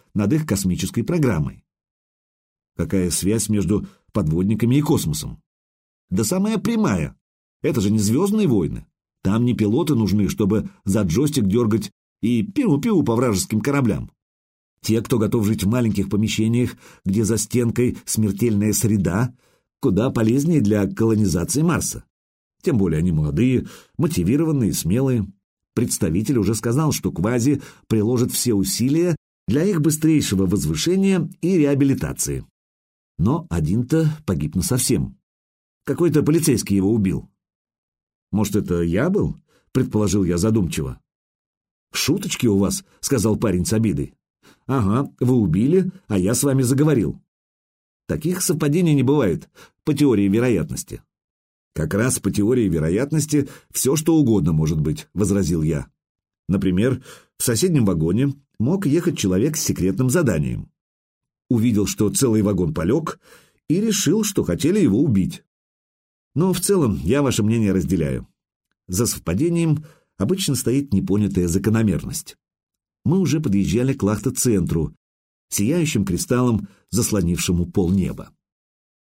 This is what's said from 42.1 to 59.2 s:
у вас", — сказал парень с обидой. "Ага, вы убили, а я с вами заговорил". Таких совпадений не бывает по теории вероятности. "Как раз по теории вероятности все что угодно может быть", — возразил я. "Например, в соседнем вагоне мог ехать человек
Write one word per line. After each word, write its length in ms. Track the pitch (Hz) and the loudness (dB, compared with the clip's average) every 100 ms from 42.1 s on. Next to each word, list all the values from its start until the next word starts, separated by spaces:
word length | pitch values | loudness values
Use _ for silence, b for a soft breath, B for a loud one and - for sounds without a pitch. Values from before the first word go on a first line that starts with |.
| 190 - - 120 | -2 -4 -2 2
у 100 | 98 | 2
вас", — 260 | 98 - b b | 2 -2 b b
сказал 380 | - 127 107 104 | -4 0 0 0
парень 280 | 107 90 85 | 0 0 0
с 60 | |
обидой. 420 | 113 113 71 71 - _ _ b b - | 0 0 0 -6 -12 _ _ b b -4
"Ага, 440 | 131 98 117 143 - | 0 2 0 -2 -2
вы 140 | 123 127 | 2 2
убили, 560 | 98 92 131 185 185 B B | 2 2 2 2 0 B B
а 100 | 101 | 0
я 160 | 92 | 0
с 100 | 123 | 0
вами 180 | 139 135 | 0 2
заговорил". 600 | 123 135 156 127 78 - _ _ _ _ _ _ _ _ - | 2 2 2 2 0 -4 _ _ _ _ _ _ _ _ -6
Таких 340 | 160 165 185 | -4 -4 -2
совпадений 520 | 185 151 151 151 170 | -2 0 0 2 2
не 100 | 143 | 2
бывает 460 | 127 151 104 76 - B B _ - | 2 2 2 -2 -8 B B _ -4
по 80 | |
теории 340 | 143 147 101 101 | 2 2 4 2
вероятности. 720 | 107 127 95 76 62 - - - _ _ _ _ _ _ | 2 2 0 -2 -8 -12 -16 -18 _ _ _ _ _ _
"Как 200 | - 78 | -8 -4
раз 260 | 98 123 - | 0 0 -2
по 100 | 98 | -2
теории 380 | 101 104 127 101 | 0 0 2 0
вероятности 800 | 82 78 98 143 156 147 147 135 B B | 0 0 -2 -2 -2 0 -2 -2 B B
все 240 | - 127 151 | -4 -2 0
что 220 | 156 160 | 2 2
угодно 340 | 127 107 80 | 4 2 2
может 300 | 78 78 78 | 0 0 0
быть", — 260 | 73 73 - | -2 -4 -8
возразил 480 | 87 98 98 82 85 | -4 0 0 0 0
я. 260 | 78 76 - _ _ _ _ _ - | -2 -2 -6 _ _ _ _ _ -4
"Например, 520 | 98 95 92 120 120 B B B - | -2 0 0 0 -2 B B B -6
в 60 | |
соседнем 420 | - 110 185 147 101 | -2 0 2 2 2
вагоне 480 | 82 80 104 139 135 _ - | 0 0 0 0 -4 _ -4
мог 260 | 113 196 147 | -2 0 0
ехать 320 | 165 170 | 0 0
человек 380 | - | -2